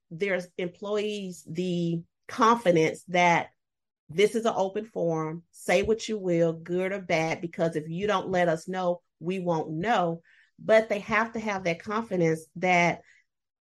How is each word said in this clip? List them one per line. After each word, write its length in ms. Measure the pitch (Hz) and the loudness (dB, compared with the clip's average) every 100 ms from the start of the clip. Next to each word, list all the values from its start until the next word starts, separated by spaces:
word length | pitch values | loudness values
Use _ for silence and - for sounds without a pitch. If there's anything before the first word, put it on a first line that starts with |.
| _ | _
their 300 | 165 202 180 180 - | -6 -2 -2 -4 -8
employees 840 | 175 - 202 208 214 208 190 175 - | -8 -8 -4 -2 -2 -4 -8 -12 -10
the 540 | 160 185 175 170 170 - _ - | -4 -2 0 0 -2 -6 _ -10
confidence 760 | - 226 233 180 165 156 - - | 2 4 6 4 4 2 0 -2
that 400 | 175 175 165 - _ _ _ _ _ - | 2 4 4 0 _ _ _ _ _ -6
this 260 | 160 208 | 2 2
is 120 | 226 226 | 2 0
an 80 | - | 0
open 300 | 196 208 220 | -2 -4 -8
forum, 580 | - 170 160 156 170 - | -2 0 0 -2 -8 -14
say 320 | - - 185 | -10 0 2
what 240 | 202 220 - | 2 -2 -4
you 100 | 214 | -4
will, 360 | 185 170 165 | 0 2 2
good 400 | 165 165 180 185 | -2 -4 -4 -2
or 80 | 196 | -4
bad, 400 | 180 160 160 175 | -2 -2 0 -4
because 340 | 170 190 165 160 | -8 -2 -2 -2
if 140 | 160 | -6
you 180 | 170 208 | -4 -2
don't 220 | 190 160 | -2 0
let 180 | 185 170 | 0 2
us 180 | 165 - | 0 -4
know, 320 | 185 180 175 _ - | -4 -2 -2 _ -10
we 200 | 160 190 | -6 -4
won't 320 | 175 160 156 | -2 -2 -2
know. 500 | 156 214 214 170 165 _ _ _ - | -4 0 2 0 -4 _ _ _ -6
But 300 | 165 220 226 | 4 4 4
they 80 | 202 | -4
have 320 | 196 214 226 | -2 0 0
to 60 | 226 | -4
have 260 | 214 196 180 | -4 -4 -2
that 180 | 170 | -4
confidence 580 | 214 214 226 185 165 160 - 175 | -4 -4 -2 0 2 0 -6 -4
that, 460 | 185 175 170 - - _ _ _ _ _ _ | 2 4 4 0 -8 _ _ _ _ _ _